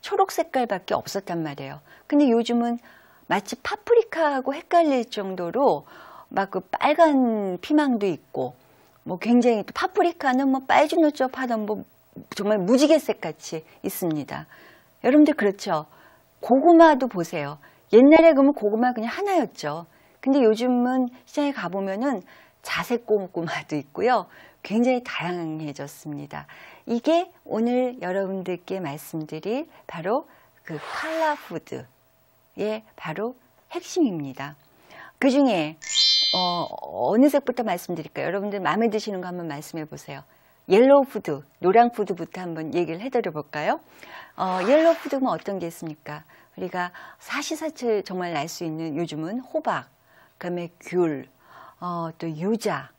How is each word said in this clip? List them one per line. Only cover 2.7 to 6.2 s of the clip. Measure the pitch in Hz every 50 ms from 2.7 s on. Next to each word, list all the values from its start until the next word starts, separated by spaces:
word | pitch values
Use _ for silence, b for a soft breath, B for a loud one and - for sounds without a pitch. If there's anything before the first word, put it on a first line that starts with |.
| 240 240 b b b b b b b b b
마치 | _ 196 196 196 - - - _
파프리카하고 | - 403 427 _ - 480 466 440 - - 330 330 294 285 269 254 269 277
헷갈릴 | 311 - _ - 339 339 302 277 254 233
정도로 | 240 - 214 196 190 190 185 180 170 170 240 285 247 165 143 - B B B B B B B